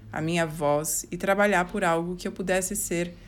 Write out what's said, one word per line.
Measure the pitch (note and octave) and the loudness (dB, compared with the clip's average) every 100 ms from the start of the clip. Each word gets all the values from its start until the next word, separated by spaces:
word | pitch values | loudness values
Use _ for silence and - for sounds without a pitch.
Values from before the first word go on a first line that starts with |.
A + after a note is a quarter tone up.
| - | -10
a | - | -4
minha | D#3+ E3+ E3 | 0 0 0
voz, | D#3 D3 D3 D3+ - - | 0 2 2 0 -4 -4
e | F3 | -4
trabalhar | G3 G3 G#3 F3+ F3+ | 0 4 4 4 2
por | G#3 | 0
algo | F#3 E3 E3+ F3+ | 2 2 0 -4
que | G3 | -8
eu | |
pudesse | F#3+ F#3 F#3 F#3 G3+ | -6 0 0 0 -4
ser | - E3+ F3 - | -2 -2 -2 -6